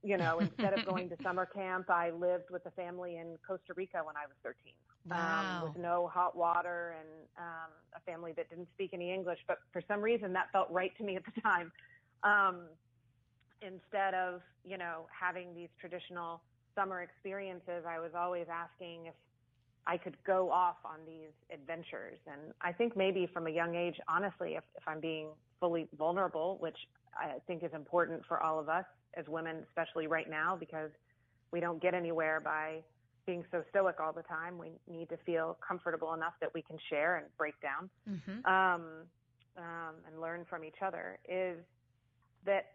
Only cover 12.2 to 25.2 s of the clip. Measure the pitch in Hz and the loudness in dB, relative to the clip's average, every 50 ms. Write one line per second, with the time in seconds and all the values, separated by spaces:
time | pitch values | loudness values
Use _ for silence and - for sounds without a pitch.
12.2 | - 208 208 208 196 190 180 175 175 165 160 _ _ _ _ _ _ _ _ _ | 6 8 8 8 8 6 4 2 -8 -14 -18 _ _ _ _ _ _ _ _ _
13.2 | _ _ _ _ _ _ _ _ - 196 185 185 - _ - 202 196 196 185 185 | _ _ _ _ _ _ _ _ -12 -12 -12 -12 -14 _ 0 2 2 4 4 2
14.2 | 185 185 180 180 175 - _ _ _ 180 190 185 180 170 165 160 165 - - - | 2 0 -2 -4 -10 -16 _ _ _ -10 -8 -6 -4 -4 -6 -6 -8 -12 -8 0
15.2 | 190 180 175 180 180 180 175 170 175 165 _ _ - 175 170 180 - - 180 175 | 0 0 0 0 -6 -8 -10 -12 -12 -14 _ _ -12 -10 -8 -8 -10 -8 -8 -6
16.2 | 170 165 170 165 _ _ _ _ _ _ _ - 196 190 190 180 175 175 - _ | -6 -6 -8 -10 _ _ _ _ _ _ _ 0 0 0 0 -4 -4 -8 -12 _
17.2 | _ 202 190 202 196 190 185 175 - - 175 175 160 170 165 165 165 170 156 175 | _ -6 -6 -4 -6 -6 -8 -10 -6 -6 -6 -4 -4 -4 -4 -4 -4 -4 -2 0
18.2 | 175 180 180 175 170 156 165 170 170 165 - _ 185 170 170 165 165 165 160 - | 0 2 0 -2 -2 -4 -4 -6 -6 -8 -10 _ -12 -12 -12 -12 -12 -14 -14 -16
19.2 | _ _ _ _ _ _ _ _ _ _ _ _ _ - 175 175 - 185 - - | _ _ _ _ _ _ _ _ _ _ _ _ _ 0 0 0 -2 -6 -12 -8
20.2 | _ - 190 185 185 175 139 175 180 175 175 - - 208 160 156 160 156 160 160 | _ 4 4 6 6 6 6 6 6 6 4 0 -10 -12 -12 -12 -12 -14 -14 -14
21.2 | 156 156 151 _ _ _ - 151 139 131 165 165 170 - - 117 - 95 - - | -14 -16 -18 _ _ _ -14 -14 -8 -6 -6 -6 -6 -8 -8 -8 -8 -8 -12 -14
22.2 | _ 156 147 143 151 160 - _ - 175 175 - 233 240 226 196 190 190 190 190 | _ -14 -14 -12 -12 -14 -10 _ -2 -2 2 2 2 2 4 4 4 4 4 4
23.2 | 180 170 - 175 165 160 156 170 165 170 170 170 175 175 160 - - - 160 175 | 2 0 0 -2 -2 0 2 2 2 2 2 2 0 0 -2 -4 -4 2 2 2
24.2 | 196 196 175 - 175 170 156 165 - _ _ - - - 156 156 151 165 160 156 | 2 2 -2 -2 -4 -4 -4 -4 -6 _ _ -10 -8 -6 -6 -2 -2 -2 -2 -2